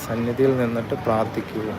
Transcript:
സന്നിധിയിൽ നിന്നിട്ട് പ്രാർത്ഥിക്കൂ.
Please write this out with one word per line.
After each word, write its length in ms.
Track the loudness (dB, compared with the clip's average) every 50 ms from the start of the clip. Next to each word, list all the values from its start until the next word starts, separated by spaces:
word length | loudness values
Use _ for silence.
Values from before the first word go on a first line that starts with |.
| -2
സന്നിധിയിൽ 480 | -2 -2 -2 0 0 2 4 4 4 4 4
നിന്നിട്ട് 340 | 2 0 0 -2 -2 -2 -4 -2 0
പ്രാർത്ഥിക്കൂ. 580 | 2 2 2 2 0 -2 -4 -6 -4 -6 -4 -4 -4 -6